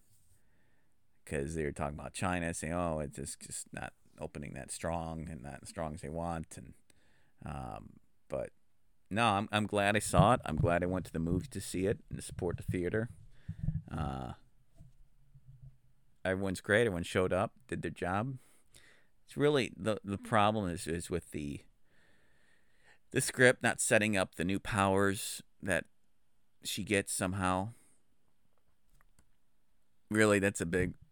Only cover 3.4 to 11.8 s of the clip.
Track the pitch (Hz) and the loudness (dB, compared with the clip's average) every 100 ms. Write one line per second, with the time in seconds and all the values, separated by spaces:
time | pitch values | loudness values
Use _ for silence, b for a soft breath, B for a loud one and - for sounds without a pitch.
3.4 | - - - - - - - - 78 78 | -12 -12 -10 -10 -10 -14 -20 -12 -10 -8
4.4 | 73 69 - - 85 82 82 80 82 76 | -10 -10 -10 -6 -4 -4 -4 -6 -8 -10
5.4 | 67 67 - - 78 76 71 82 85 82 | -12 -14 -12 -6 -6 -6 -8 -4 -4 -4
6.4 | 80 - 62 - _ b b b b b | -8 -12 -16 -20 _ b b b b b
7.4 | - 71 62 52 52 - - _ - 67 | -10 -8 -8 -10 -14 -20 -20 _ -8 -6
8.4 | - _ _ _ _ _ - 101 117 98 | -6 _ _ _ _ _ -6 2 4 2
9.4 | 107 107 104 104 101 104 - 90 117 123 | 2 0 0 2 4 4 4 6 6 6
10.4 | - 80 85 85 90 92 82 80 82 90 | 2 0 2 2 2 -2 -4 -2 0 0
11.4 | - 101 - 92 | -2 -8 -6 -2